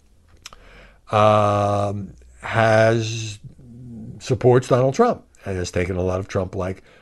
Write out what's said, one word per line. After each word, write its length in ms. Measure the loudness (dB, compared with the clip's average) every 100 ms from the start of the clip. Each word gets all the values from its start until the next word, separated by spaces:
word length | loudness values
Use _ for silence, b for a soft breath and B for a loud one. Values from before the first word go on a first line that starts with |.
| _ _ _ _ -20 b b b b b -4
Um, 1000 | 2 4 4 2 0 0 -2 -2 -6 -10 -16 -20 -16
has, 1000 | -4 0 4 4 4 2 -2 -8 -10 -14 -20 -20 -20 -20 -18 -16 -16 -12
supports 480 | -4 0 4 4 4
Donald 280 | 2 2 2
Trump 300 | 0 0 -10 _ -8
and 120 | -6
has 120 | -4
taken 260 | -4 -2 -2
a 60 |
lot 180 | -2 -2
of 80 | -4
Trump-like 540 | -4 -4 -6 -8 -10 b b